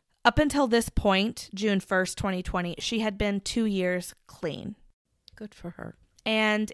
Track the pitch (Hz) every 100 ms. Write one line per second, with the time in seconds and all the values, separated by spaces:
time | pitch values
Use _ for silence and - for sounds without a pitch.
0 | _ _ 240 233 302 285 262 233 226 -
1 | 208 190 214 - - 190 214 196 - 190
2 | 185 - 202 185 180 185 175 - - 233
3 | 220 196 208 202 - 240 220 196 180 180
4 | 175 - _ - 170 - - 208 - _
5 | _ _ - - 214 - 175 - - -
6 | _ _ - 220 220 214 214